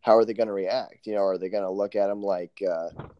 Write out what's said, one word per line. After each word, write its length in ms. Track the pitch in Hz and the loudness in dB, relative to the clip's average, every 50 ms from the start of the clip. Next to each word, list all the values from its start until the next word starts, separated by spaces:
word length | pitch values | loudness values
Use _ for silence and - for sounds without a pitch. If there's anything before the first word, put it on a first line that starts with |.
How 160 | _ 120 110 | _ 6 6
are 80 | 113 113 | 6 6
they 80 | 107 110 | 4 2
gonna 200 | 104 113 110 101 | -2 -2 -2 0
react? 540 | 98 95 92 110 131 113 - - _ _ | -4 -2 0 -2 -2 -2 -6 -14 _ _
You 60 | 110 107 | -4 -2
know, 60 | 104 98 | 0 2
are 140 | 98 95 | 2 0
they 120 | 90 92 92 | -2 -4 -4
gonna 220 | 92 104 98 92 | -4 -4 -4 -2
look 240 | 95 101 101 101 - | -2 -2 -4 -2 0
at 140 | 104 101 98 | 0 0 0
him 120 | 104 104 | 0 -2
like, 400 | 101 98 95 90 90 87 _ - 98 | -2 -2 -2 -2 -4 -10 _ -4 -2
uh, 220 | 92 87 82 82 85 - - - - - | -2 -2 -2 -4 -8 -10 -12 -16 -16 -18